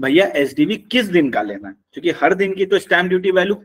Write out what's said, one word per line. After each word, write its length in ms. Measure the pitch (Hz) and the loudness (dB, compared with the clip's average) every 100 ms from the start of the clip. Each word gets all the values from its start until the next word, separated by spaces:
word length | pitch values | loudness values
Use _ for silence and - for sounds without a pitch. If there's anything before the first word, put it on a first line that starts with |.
भैया 260 | 131 156 196 | 2 2 2
एसडीवी 500 | 143 139 - 160 220 | 0 -2 0 0 0
किस 300 | - 254 202 | -2 -2 2
दिन 240 | 175 139 | 2 2
का 120 | 117 | -2
लेना 260 | 104 98 101 | -6 -8 -14
है? 60 | - _ | -20 _
क्योंकि 180 | 143 170 | -6 -6
हर 240 | 151 151 | 0 0
दिन 200 | 185 196 | 2 -2
की 120 | 190 190 | -2 0
तो 120 | 196 | 0
stamp 300 | - 175 180 | 0 0 0
duty 220 | 185 190 | 0 0
value 240 | 185 190 202 | 0 0 -2